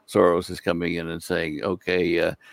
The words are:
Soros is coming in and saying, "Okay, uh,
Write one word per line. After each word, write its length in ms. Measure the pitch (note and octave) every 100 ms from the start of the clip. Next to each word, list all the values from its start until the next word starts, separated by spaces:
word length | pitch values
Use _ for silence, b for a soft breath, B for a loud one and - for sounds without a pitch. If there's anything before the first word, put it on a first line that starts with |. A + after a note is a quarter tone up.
| -
Soros 440 | G#2 F2+ F2 F#2
is 100 | E2+
coming 360 | - E2+ F2 E2+
in 120 | E2
and 140 | E2
saying, 400 | - F2 E2 D2+
"Okay, 540 | G2 F#2 - F2+ F2 E2
uh, 160 | E2 - b